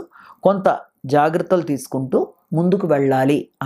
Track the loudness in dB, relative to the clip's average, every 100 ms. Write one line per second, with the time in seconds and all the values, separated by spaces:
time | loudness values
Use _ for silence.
0 | -2 _ -20 0 0 2 0 -2 -6 _
1 | -2 2 2 0 0 -2 -2 -8 -6 -8
2 | -2 -2 -4 _ -6 -2 0 0 0 0
3 | 2 2 2 0 -4 -10